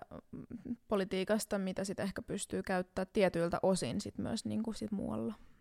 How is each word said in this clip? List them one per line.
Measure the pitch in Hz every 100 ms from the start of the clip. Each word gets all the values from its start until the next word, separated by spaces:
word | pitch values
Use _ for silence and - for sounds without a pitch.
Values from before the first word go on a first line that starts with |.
| - - -
mm, | - - 226 - 233 -
politiikasta, | 202 185 185 190 214 - 202
mitä | 190 190
sit | 196 -
ehkä | 190 -
pystyy | - 196 - 185
käyttää | 196 185 180 - 190
tietyiltä | 220 180 170 170 170
osin | 185 185 117 190
sit | - -
myös | 202 220 214
niinku | 214 226
sit | 214 214
muualla. | 196 - 220 226 208 - -